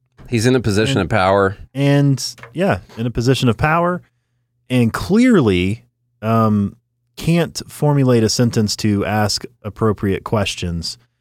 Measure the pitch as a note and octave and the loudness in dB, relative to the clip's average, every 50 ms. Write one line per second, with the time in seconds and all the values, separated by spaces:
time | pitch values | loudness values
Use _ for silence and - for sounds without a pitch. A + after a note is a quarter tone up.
0 | _ _ _ - - - B2 A2+ G#2+ B2+ B2+ C3 - A#2 G2 G2+ A#2 C3+ C3+ G#2 | _ _ _ -20 -8 -4 -2 0 2 2 2 2 2 0 0 0 0 0 0 -2
1 | F#2 D#2+ A2 G#2 F#2 F#2+ G2 G2+ G2 G2 G2+ - - - - C3+ C#3 C#3+ C#3+ C#3+ | 0 0 0 2 2 4 4 4 2 0 -2 -6 -12 -12 -6 -2 0 2 2 4
2 | C#3+ C#3 C3+ B2+ - - - - - - - D3 F#3+ F#3+ A2+ F2+ - - - A2+ | 2 2 0 0 -4 -8 -12 -16 -20 -12 -6 -4 -2 -2 -2 -4 -6 -10 -10 -8
3 | A2+ B2 - B2 A#2 C3 C3 - C3 B2 - - C#3+ D3+ D#3 E3+ E3+ F3 F3+ E3+ | -6 -4 -4 -2 0 0 0 2 2 0 0 0 0 0 0 0 -2 -2 -4 -6
4 | - _ _ _ _ _ _ _ _ _ _ _ _ - B2+ B2+ - A2 - - | -10 _ _ _ _ _ _ _ _ _ _ _ _ -2 0 0 0 0 -2 -4
5 | - - F#3 A3+ B3 C4 A#3 F3 B2+ G#2+ F#2+ F2+ F2+ F#2+ G#2+ A#2 _ _ _ _ | -2 0 2 4 4 4 4 4 4 4 2 2 0 -2 -4 -6 _ _ _ _
6 | _ _ _ _ G#2+ A2 A2+ A2+ A2 G#2+ G#2 G#2 G2+ G2 - _ _ _ _ _ | _ _ _ _ -4 0 0 2 2 2 2 0 0 -2 -6 _ _ _ _ _
7 | _ _ _ - - D#3+ E3+ E3+ D#3+ - - - - - - - D3+ D3 C#3+ C#3+ | _ _ _ -6 -2 0 0 0 0 -2 -6 -10 -14 -14 -8 -2 0 0 2 2
8 | C3+ B2+ B2 A#2 A2 G#2 - - B2 A#2 - A#2+ G#2+ G2+ - - - G#2+ G2+ G2+ | 2 2 4 2 2 2 2 0 0 0 2 0 -2 -2 -2 -2 -2 0 0 0
9 | F#2+ - G#2+ G#2+ G#2+ G2+ - - - - _ _ - G#2 - - A2+ A2 G2+ - | 0 -2 -2 -2 -2 -2 -4 -6 -8 -12 _ _ -16 -16 -6 -2 -2 -2 -2 -2
10 | - G2+ F#2+ - - - - G#2+ G2 - - - F#2+ F2 E2+ E2+ D#2+ - - - | -2 -2 -2 -4 -4 -4 -4 -2 -2 -4 -6 -6 -6 -6 -6 -6 -8 -10 -12 -14
11 | _ _ _ _ | _ _ _ _